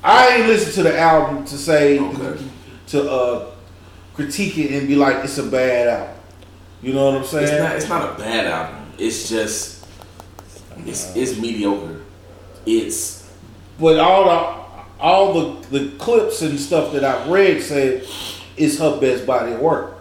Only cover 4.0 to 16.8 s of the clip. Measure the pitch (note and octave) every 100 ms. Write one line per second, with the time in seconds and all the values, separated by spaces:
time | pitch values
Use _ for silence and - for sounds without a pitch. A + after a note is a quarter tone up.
4 | - - C#3 - G3 D#3+ C#3+ C#3 C#3 C#3+
5 | C3+ B2 C#3 D3 A#2 B2+ B2+ B2 A#2+ A#2
6 | - - - - - - - - B2+ C3+
7 | C#3 C3+ C3 D#3 D3 D3+ D3+ - - E3+
8 | - - A2 A2+ - - - - - -
9 | A2 A2 - A2 G#2+ - - - - -
10 | - - - - - - - - - -
11 | - - B2+ G#2 A2+ G#2 G2+ G2+ E2 D#2
12 | - - - - - - - A2+ - -
13 | - - - - - - - - D#3+ D#3+
14 | E3+ F#3+ F#3 E3+ - - - - - -
15 | D#3 F#3+ G3 E3 D3+ C#3+ - C3+ C#3 -
16 | - A#3 G#3+ - D#3 C#3 - E3